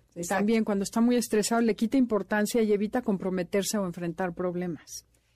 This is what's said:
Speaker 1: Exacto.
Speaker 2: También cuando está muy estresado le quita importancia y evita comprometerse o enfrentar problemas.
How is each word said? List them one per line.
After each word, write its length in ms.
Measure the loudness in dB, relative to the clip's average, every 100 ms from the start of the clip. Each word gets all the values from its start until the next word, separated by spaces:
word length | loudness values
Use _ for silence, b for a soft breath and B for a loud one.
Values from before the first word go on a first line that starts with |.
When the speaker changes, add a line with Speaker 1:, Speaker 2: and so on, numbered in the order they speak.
| _
Speaker 1:
Exacto. 260 | -8 -2 0
Speaker 2:
También 240 | 2 2
cuando 180 | 2 -2
está 180 | -2 2
muy 140 | 4
estresado 460 | 2 2 0 2 2
le 160 | 2 0
quita 200 | 2 2
importancia 640 | 2 0 0 -2 0 2
y 100 | 2
evita 280 | 2 0 -2
comprometerse 800 | -2 -2 -2 -4 -2 -2 0 -2
o 80 | -4
enfrentar 480 | -4 -6 -4 -4
problemas. 720 | -4 -4 -4 -6 -8 -12 -20 -20 _ _